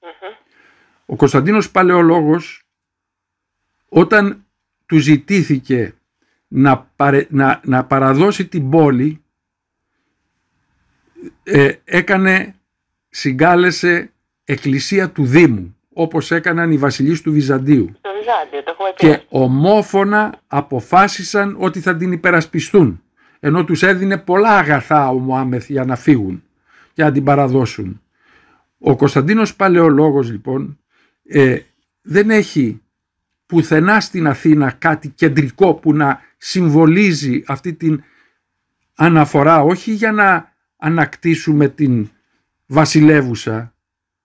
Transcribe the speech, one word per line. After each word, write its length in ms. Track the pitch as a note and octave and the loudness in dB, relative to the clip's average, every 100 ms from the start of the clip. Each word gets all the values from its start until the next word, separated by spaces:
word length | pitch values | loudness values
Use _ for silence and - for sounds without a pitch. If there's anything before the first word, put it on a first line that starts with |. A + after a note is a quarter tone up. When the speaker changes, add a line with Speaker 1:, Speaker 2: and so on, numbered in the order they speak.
Speaker 1:
Μμμ. 320 | E3+ - - - _ _ _ _ _ _ - | -20 -20 -20 -20 _ _ _ _ _ _ -12
Speaker 2:
Ο 100 | - | 0
Κωνσταντίνος 560 | C#3 C#3 D3 G#3+ - | 0 2 0 0 0
Παλαιολόγος, 920 | F#3+ F#3 F3+ E3+ E3+ D3+ E3 - - _ _ _ _ _ _ _ _ _ _ _ _ _ | 0 2 4 2 2 0 -2 -4 -20 _ _ _ _ _ _ _ _ _ _ _ _ _
όταν 560 | - E3+ G#3+ G3+ - _ _ _ _ - | 0 2 2 0 -4 _ _ _ _ -2
του 120 | D#3+ | 0
ζητήθηκε 960 | C#3+ D3 - G3+ D3 C#3 - B2+ G#2 - _ _ _ _ - | 2 0 0 -2 0 -4 -2 -4 -4 -10 _ _ _ _ -8
να 300 | C3 C#3 C3 - - | 0 2 2 -2 -4
παρε-, 320 | C#3+ C#3 C#3 | 0 0 0
να, 320 | C#3 C3+ C#3+ | 0 0 -2
να 220 | - B2+ B2+ | -2 -4 -2
παραδώσει 640 | C3+ C3+ C3+ F#3+ G3+ F3+ | 0 0 2 0 -2 -6
την 220 | F3 C3 | -6 -2
πόλη, 540 | D#3+ D3+ B2+ C#3 D#3 _ _ _ _ _ _ _ _ _ _ _ _ _ _ _ _ _ _ _ - F4+ - | 2 2 2 -2 -6 _ _ _ _ _ _ _ _ _ _ _ _ _ _ _ _ _ _ _ -20 -20 -18
ε, 300 | - D3+ C3+ - | -2 2 2 -2
έκανε, 720 | - F3+ F#3 F#3+ F#3+ F#3+ G3 - _ _ _ _ _ | -6 -4 -2 0 0 0 -4 -14 _ _ _ _ _
συγκάλεσε 1000 | - C#3 C3 D#3+ F3 F3+ E3+ F3 E3+ - _ _ _ | -10 -6 0 2 4 2 0 -2 -2 -4 _ _ _
εκκλησία 680 | - C#3+ D3 C3+ - G3 F#3 | -8 -6 -4 -4 -2 -4 -4
του 160 | - C3+ | -2 2
Δήμου, 500 | C#3+ D#3+ G#2+ F2+ - _ | 4 4 2 -8 -18 _
όπως 380 | - E3 D#3+ - | -6 -4 -4 -4
έκαναν 400 | E3 E3 E3 E3+ | -4 -2 -2 0
οι 60 | D3+ | 0
βασιλείς 440 | C#3+ - C#3 E3 | -2 -2 -2 -2
του 100 | - | -2
Βυζαντίου. 640 | D3+ C3+ C3+ C3+ C#3+ G2+ G#2 | -2 0 0 2 2 0 -6
Speaker 1:
Το 80 | G3+ G3 | -12 -8
Βυζάντιο, 440 | A3 G#3+ - C#3+ | -4 -4 -4 -10
το 80 | C#3 | -10
έχουμε 180 | E3+ G3 | -8 -8
πει. 180 | F#3 D#3+ | 2 2
Speaker 2:
Και 180 | D3+ - | 2 -2
ομόφωνα 1080 | C3 C3 C3 E3+ G#3+ G3+ G3 G3 G#3 G#3+ - _ | -2 0 0 2 2 0 -2 0 0 -2 -8 _
αποφάσισαν 1080 | C#3+ C#3+ B2+ - F3+ G3 - F3+ G#3 G3+ G3 | -8 -6 -8 0 2 2 0 -6 -4 -4 -4
ότι 200 | F#3 F#3 | -6 -4
θα 160 | F3 E3+ | -4 -4
την 160 | F#3 | -4
υπερασπιστούν, 920 | F3 F3+ F3 D#3+ E3 - G#3 C#3 F2 _ _ _ _ | -4 0 0 -2 -6 0 2 2 0 _ _ _ _
ενώ 240 | D3 E3 | -2 -2
τους 200 | D#3 D#3 | -2 0
έδινε 340 | F#3 F#3+ G3 G3 | 0 0 -2 -4
πολλά 400 | - F#3 A3 G#3 | -2 0 4 2
αγαθά 520 | D3+ C#3+ - D3+ C#3 | 2 -2 0 0 0
ο 100 | B2+ | -2
Μωάμεθ 500 | C3 C3 C3 B2 - | -4 -4 -4 -6 -6
για 160 | C#3 B2+ | -6 -4
να 100 | B2 | -2
φύγουν, 480 | - C3+ G2 F2+ _ _ _ _ _ | 0 0 0 -10 _ _ _ _ _
για 120 | - D3+ | -2 0
να 60 | |
την 120 | C#3 | 0
παραδώσουν. 800 | C3+ C#3+ C#3 C3 B2 - G2 G2+ _ _ _ _ _ _ _ _ | 0 2 2 0 -2 -6 -12 -14 _ _ _ _ _ _ _ _
Ο 180 | - C3+ | -2 0
Κωνσταντίνος 600 | C#3+ - C#3 A3 G#3+ - | 0 0 0 0 -2 -2
Παλαιολόγος, 760 | F#3+ F3 E3 C#3 D#3 C#3 A#2+ | 0 2 4 4 2 0 -4
λοιπόν, 480 | G#2+ C3 C3 C#3 C#3+ _ _ _ _ | -8 -8 -8 -8 -16 _ _ _ _
ε, 360 | - D3 C3+ - - _ _ _ | -4 2 2 0 -8 _ _ _
δεν 280 | - D#3+ G#3 | -4 0 2
έχει 520 | A3 - D#3 B2 G#2+ _ _ _ _ _ _ - | 0 0 -2 -4 -6 _ _ _ _ _ _ -4
πουθενά 540 | E3+ D#3 D#3 F3 G#3+ | -2 0 0 2 0
στην 280 | - F3+ D#3 | -2 -4 -4
Αθήνα 440 | C3+ D#3 D3+ C3+ | -2 0 2 0
κάτι 380 | - E3 D3+ C#3+ | -2 -4 -4 -6
κεντρικό 640 | - D#3+ C#3 C#3 - F#3+ | -2 0 2 0 2 0
που 200 | - D#3+ | 2 0
να 280 | D3+ C#3+ - _ _ | 0 0 -4 _ _
συμβολίζει 1080 | - F#3 E3+ D3 D#3+ E3+ G#3 D#3 C#3 B2+ - | -8 -2 2 4 4 4 2 0 -4 -6 -6
αυτή 260 | C#3 F3+ | -10 -10
την 300 | D#3+ E3 D3+ - _ _ _ _ _ _ _ _ - | -6 -4 -4 -6 _ _ _ _ _ _ _ _ -2
αναφορά, 640 | D#3+ D#3+ D3 D3+ C#3+ E3 | 2 2 2 0 2 2
όχι 300 | D3 F#3 - | 2 -2 -6
για 200 | G#3+ A3 | -6 -4
να 420 | G#3 G3+ F3 - _ _ _ | 0 0 0 -4 _ _ _
ανακτήσουμε 920 | D#3 E3 D3 - E3+ D#3+ - D3 C#3+ | -4 -2 -2 -4 -4 -2 0 0 0
την 420 | - C#3+ A#2+ G#2 _ _ _ _ _ - | 0 -2 -2 -4 _ _ _ _ _ -4
βασιλεύουσα, 1080 | C#3 D3+ D#3 D3+ D#3 C3 A2 - A2 A#2 _ _ _ _ _ | 0 2 4 4 4 0 -4 -8 -10 -10 _ _ _ _ _